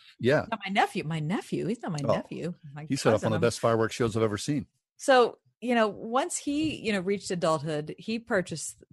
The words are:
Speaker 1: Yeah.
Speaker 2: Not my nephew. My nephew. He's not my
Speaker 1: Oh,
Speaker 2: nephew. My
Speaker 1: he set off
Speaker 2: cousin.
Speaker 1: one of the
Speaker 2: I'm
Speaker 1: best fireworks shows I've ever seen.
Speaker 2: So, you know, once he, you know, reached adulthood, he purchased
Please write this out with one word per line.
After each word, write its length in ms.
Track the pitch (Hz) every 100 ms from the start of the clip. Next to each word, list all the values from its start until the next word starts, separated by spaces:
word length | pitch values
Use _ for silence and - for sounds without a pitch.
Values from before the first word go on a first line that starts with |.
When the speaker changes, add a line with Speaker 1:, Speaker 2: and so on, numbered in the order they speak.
| - -
Speaker 1:
Yeah. 260 | 117 143 85
Speaker 2:
Not 100 | 220 -
my 60 |
nephew. 320 | 202 392 196
My 160 | 151 160
nephew. 480 | 151 240 - 143 147
He's 140 | 240
not 100 | -
my 80 | 151
Speaker 1:
Oh, 100 | 123
Speaker 2:
nephew. 400 | 175 - 151 156 175 147
My 120 | 147 156
Speaker 1:
he 80 | 139
set 140 | 135
off 60 | 107
Speaker 2:
cousin. 60 | 117
Speaker 1:
one 40 | 107
of 60 |
the 40 | 117
Speaker 2:
I'm 20 |
Speaker 1:
best 100 | -
fireworks 360 | 117 113 110 -
shows 200 | 117 110
I've 80 |
ever 140 | 110 101
seen. 280 | - 147 - _ _ -
Speaker 2:
So, 400 | - 254 233 - _ _
you 160 | 240 240
know, 120 | 214
once 500 | 104 220 247 339 -
he, 380 | - 285 311 -
you 180 | 214
know, 80 | 202
reached 280 | 180 202 -
adulthood, 600 | 180 165 160 156 151 151 -
he 220 | - 226
purchased 580 | 233 208 180 160 - - -